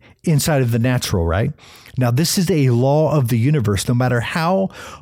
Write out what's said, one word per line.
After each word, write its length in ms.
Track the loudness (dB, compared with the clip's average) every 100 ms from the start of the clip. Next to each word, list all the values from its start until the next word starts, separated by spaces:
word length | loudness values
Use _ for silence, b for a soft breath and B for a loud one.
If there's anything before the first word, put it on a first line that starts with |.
| B B
inside 380 | -2 0 2 0
of 100 | 2
the 80 | 0
natural, 480 | 0 -2 -2 -2 0
right? 260 | 0 -2 -6 B B B -2
Now, 140 | 0
this 260 | 0 0 0
is 140 | 0
a 180 | 2 2
law 480 | 2 2 2 2 0
of 120 | 0
the 100 | 0
universe. 500 | 2 0 0 -2 0
No 60 |
matter 260 | 0 0 -2
how 480 | -2 -2 -2 0 -2 B B B